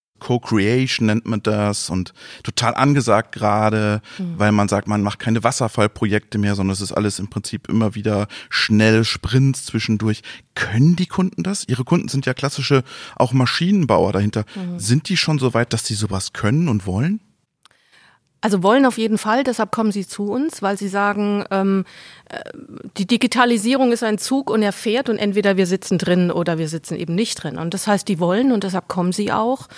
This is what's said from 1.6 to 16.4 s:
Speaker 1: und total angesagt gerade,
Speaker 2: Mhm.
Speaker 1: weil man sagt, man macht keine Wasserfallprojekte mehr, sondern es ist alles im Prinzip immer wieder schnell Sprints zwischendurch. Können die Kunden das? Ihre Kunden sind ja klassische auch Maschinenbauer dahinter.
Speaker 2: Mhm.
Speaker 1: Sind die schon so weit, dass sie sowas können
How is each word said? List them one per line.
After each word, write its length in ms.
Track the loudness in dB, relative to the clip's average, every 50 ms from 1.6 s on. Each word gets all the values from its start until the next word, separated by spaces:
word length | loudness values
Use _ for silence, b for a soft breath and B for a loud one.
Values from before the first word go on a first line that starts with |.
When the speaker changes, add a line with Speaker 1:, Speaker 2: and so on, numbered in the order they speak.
| 0 0 -2 -2 -4 -4
Speaker 1:
und 240 | -4 -4 -4 -6 B B B B B B B
total 320 | -8 -4 -2 -2 0 0
angesagt 560 | 2 2 4 4 4 4 4 2 2 2 -2 -4
gerade, 680 | -2 0 0 2 2 2 2 2 2 2 0 0 -2 B B B B
Speaker 2:
Mhm. 200 | -8 -6 -2 0
Speaker 1:
weil 140 | 2 4 4
man 160 | 4 2 2
sagt, 180 | 2 0 0
man 160 | 0 0 0 0
macht 160 | -2 -2 -4
keine 240 | -2 -2 0 2 2
Wasserfallprojekte 960 | 0 0 0 -2 -2 0 2 0 0 0 -2 -2 0 0 0 -2 _ -2 -2
mehr, 160 | 0 0 0
sondern 200 | 0 0 -2 -2
es 60 | -2
ist 120 | -4 -4 -2
alles 260 | 0 0 0 -2 -4
im 100 | -6 -8
Prinzip 400 | -6 -8 -6 -6 -8 -8 -6 -2
immer 280 | 0 2 2 0 0
wieder 320 | -2 -2 0 0 0 0 -2 B B B B
schnell 540 | -2 -2 0 4 4 6 6 6 6 6 4
Sprints 640 | 2 0 -4 -4 0 2 4 4 4 2 0 -4
zwischendurch. 560 | -6 -4 -4 -2 0 0 0 0 -2 -2 -4 B B B B B _ _
Können 400 | -6 -4 -2 2 4 4 4 4
die 120 | 2 0
Kunden 360 | -2 -2 -2 -2 -2 -2 -4 -4
das? 240 | -4 -4 -6 -4
Ihre 160 | -4 -4 -4 -2
Kunden 240 | 0 0 0 0
sind 180 | -2 -4 -2 -2
ja 100 | -2 -2
klassische 500 | -2 -4 -4 -4 -4 0 2 2 2 2 B B B B B B
auch 160 | -2 0 2 2
Maschinenbauer 800 | 2 2 2 0 0 0 2 2 2 4 4 4 4 4 2 2
dahinter. 320 | 0 0 0 0 -2 -4 -6 -8
Speaker 2:
Mhm. 240 | -10 -8 -8 -8 -6
Speaker 1:
Sind 300 | 0 2 2 2 2 0
die 80 | -2
schon 240 | -2 0 0 0 0
so 140 | 0 0 0
weit, 180 | 0 0 0 -2
dass 140 | -4 -4
sie 80 | -4 -4
sowas 380 | -4 -4 -4 -4 -4 -6 -6 -6
können 360 | -4